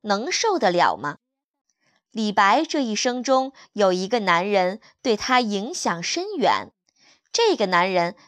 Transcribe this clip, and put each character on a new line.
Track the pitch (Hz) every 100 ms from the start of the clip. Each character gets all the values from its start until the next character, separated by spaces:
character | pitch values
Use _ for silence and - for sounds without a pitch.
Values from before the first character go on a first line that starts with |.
能 | 214 202 269
受 | 381 453 359
得 | 220
了 | 175 147 82
吗？ | 143 - _ _ _ _ _ _ _ _ _
李 | 226 214
白 | 208 196 240 320
这 | 320
一 | 247 208
生 | 254 247
中 | 254 262 262 - -
有 | - 196
一 | 185 190
个 | 240
男 | 196 170 190
人 | 202 180 208 _ _
对 | - 208
他 | - 254
影 | 233 202 220 359
响 | - 170
深 | 175 - 381 392
远， | 196 101 101 _ _ _ _ _ _
这 | - 453 320
个 | 196
男 | 180 185
人 | 180 170 214